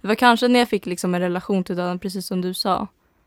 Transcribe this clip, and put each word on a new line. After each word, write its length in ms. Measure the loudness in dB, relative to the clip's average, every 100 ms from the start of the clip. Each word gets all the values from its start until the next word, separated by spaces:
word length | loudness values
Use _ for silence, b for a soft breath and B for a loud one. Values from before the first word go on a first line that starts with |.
Det 80 | 0
var 60 |
kanske 340 | 4 4 4 4
när 100 | 4
jag 100 | 4
fick, 180 | 0 -4
liksom, 280 | -4 -2
en 60 | 0
relation 440 | -2 -4 -2 -2
till 120 | -2 -4
döden, 220 | -4 -4
precis 280 | -6 -8 -6
som 140 | -4
du 140 | -4
sa. 320 | -4 -2 -2 -4 _ _ _